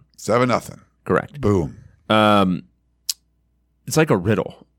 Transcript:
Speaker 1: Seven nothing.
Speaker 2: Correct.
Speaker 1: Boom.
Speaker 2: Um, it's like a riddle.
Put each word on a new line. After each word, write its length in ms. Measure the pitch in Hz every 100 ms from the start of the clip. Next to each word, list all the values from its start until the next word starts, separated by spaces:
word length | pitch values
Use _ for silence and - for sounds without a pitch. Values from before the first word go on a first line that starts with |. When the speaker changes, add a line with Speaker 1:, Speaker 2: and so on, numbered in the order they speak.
| _ -
Speaker 1:
Seven 320 | - 120 127
nothing. 300 | 104 - - _ _
Speaker 2:
Correct. 360 | - 92 - 147
Speaker 1:
Boom. 380 | 107 98 71 - - _ -
Speaker 2:
Um, 540 | 107 107 104 92 87 - _ _ _ - - _ _ _ _ _ _ -
it's 100 | 156
like 140 | 156
a 60 | 107
riddle. 500 | 92 98 - - _